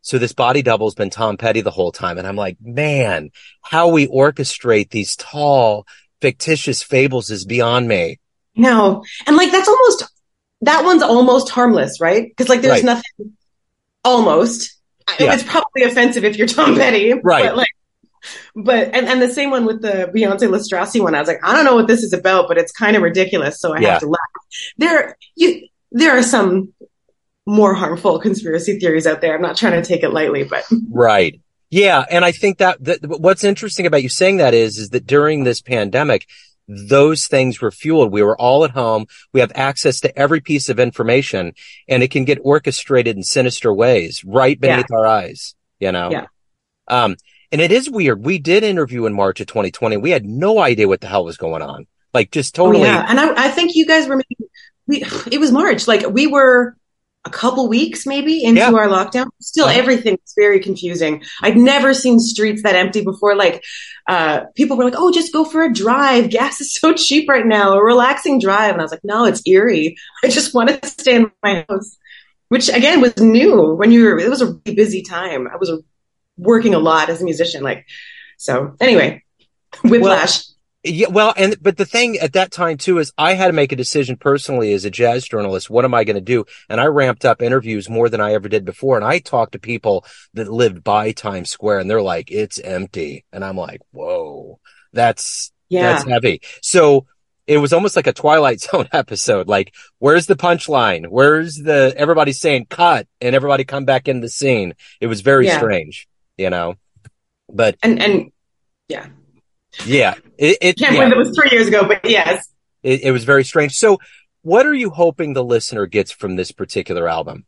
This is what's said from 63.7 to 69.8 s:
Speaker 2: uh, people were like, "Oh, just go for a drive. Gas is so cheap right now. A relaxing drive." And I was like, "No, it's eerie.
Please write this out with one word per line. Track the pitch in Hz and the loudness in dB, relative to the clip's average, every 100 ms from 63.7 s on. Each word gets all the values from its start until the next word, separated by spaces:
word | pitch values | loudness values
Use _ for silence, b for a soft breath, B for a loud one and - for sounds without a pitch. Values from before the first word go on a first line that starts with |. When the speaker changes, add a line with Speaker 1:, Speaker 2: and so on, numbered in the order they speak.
| B B B - | B B B -4
Speaker 2:
uh, | 180 160 151 - - | -2 0 -2 -6 -2
people | 254 262 | -2 0
were | 247 | -2
like, | 247 | 0
"Oh, | 359 | 0
just | 349 330 | 0 -2
go | 311 311 | -2 -2
for | 320 | 0
a | 320 | 0
drive. | 233 208 254 277 240 226 | 0 0 0 2 2 2
Gas | 226 269 - | 0 -4 -6
is | 285 | -10
so | - 320 | -2 0
cheap | 330 - 285 302 | 0 0 0 2
right | 262 226 | 0 2
now. | 214 202 | 2 4
A | 196 | 4
relaxing | 214 240 247 285 330 269 | 4 4 2 0 -2 0
drive." | 196 196 214 | 0 0 0
And | 175 | -2
I | 156 | -6
was | |
like, | 160 | -8
"No, | 202 214 233 | -6 0 0
it's | - - | 0 2
eerie. | 185 226 175 | 4 4 0